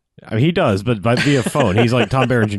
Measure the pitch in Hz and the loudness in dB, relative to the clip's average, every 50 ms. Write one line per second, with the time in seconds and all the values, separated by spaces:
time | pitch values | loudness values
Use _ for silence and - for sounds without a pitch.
0 | _ _ _ - - - - 110 127 170 175 196 170 131 101 95 101 120 120 104 | _ _ _ -20 -14 -6 -2 0 0 0 0 0 0 0 0 0 0 -2 -4 -2
1 | 87 117 120 123 - 143 143 135 110 - - 147 135 101 90 107 120 117 120 123 | 0 0 0 0 2 2 0 0 0 -2 -2 0 0 0 2 2 2 2 2 0
2 | 113 98 - 135 - 120 127 120 110 104 101 | 0 0 0 -2 0 0 0 0 0 0 -2